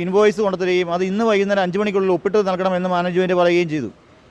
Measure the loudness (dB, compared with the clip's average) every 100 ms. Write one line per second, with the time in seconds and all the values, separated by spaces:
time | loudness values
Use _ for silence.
0 | 0 2 2 2 -2 -2 0 0 0 -2
1 | -2 -2 0 2 0 0 0 -2 -2 0
2 | 0 0 0 0 0 0 0 -2 0 -2
3 | 0 0 0 2 2 2 0 -4 -6 -10
4 | _ -20 -20